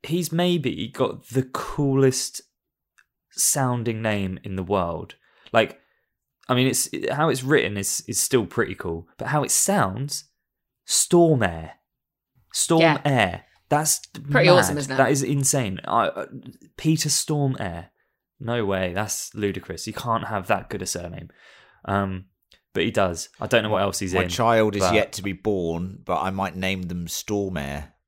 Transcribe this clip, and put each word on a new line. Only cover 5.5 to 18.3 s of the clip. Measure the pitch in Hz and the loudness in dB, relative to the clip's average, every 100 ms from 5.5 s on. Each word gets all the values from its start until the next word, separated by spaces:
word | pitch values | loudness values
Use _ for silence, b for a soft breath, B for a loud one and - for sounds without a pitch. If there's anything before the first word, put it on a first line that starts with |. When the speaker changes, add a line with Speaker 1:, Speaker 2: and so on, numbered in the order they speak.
Speaker 1:
Like, | 113 107 - _ _ _ _ _ _ - | 2 2 -4 _ _ _ _ _ _ -2
I | |
mean, | 123 131 | 2 2
it's, | - - - - | 0 -2 -4 -4
how | 139 160 | 0 0
it's | 127 | 0
written | 131 - 80 101 | 2 2 2 -4
is, | 98 - - | -4 -6 -4
is | 107 | -4
still | - 127 101 | 2 2 2
pretty | - 95 | -2 -2
cool, | 95 90 82 - - | -4 -6 -8 -10 -10
but | 110 | -2
how | 151 | -2
it | - | 0
sounds, | - - 196 98 104 139 - - _ _ _ _ _ | 0 2 2 0 -2 -6 -8 -12 _ _ _ _ _
Storm | - - - 175 165 139 | -2 0 4 6 6 6
Air. | 98 82 80 - _ _ _ _ _ _ _ | 2 -2 -12 -18 _ _ _ _ _ _ _
Storm | - - 175 | -4 2 6
Speaker 2:
Yeah. | 165 143 | 6 4
Speaker 1:
Air. | 147 131 95 87 _ _ _ | 2 2 2 -2 _ _ _
That's | 147 156 - - - 143 | 0 0 -2 -6 -14 0
Speaker 2:
Pretty | 160 175 | 4 6
Speaker 1:
mad. | 180 | 6
Speaker 2:
awesome, | - 147 | 4 -2
isn't | 135 | -2
it? | 135 | 2
Speaker 1:
That | 120 | 2
is | 139 | 2
insane. | 139 143 135 143 110 92 | 0 0 2 0 -2 -6
I, | - 117 98 | -2 0 0
uh, | - - - - - - - | -4 -12 -14 -18 -20 -20 -4
Peter | 160 160 151 | 0 2 0
Storm | - - 151 139 127 | -2 0 0 0 0
Air. | 95 85 90 _ _ _ _ | -6 -8 -14 _ _ _ _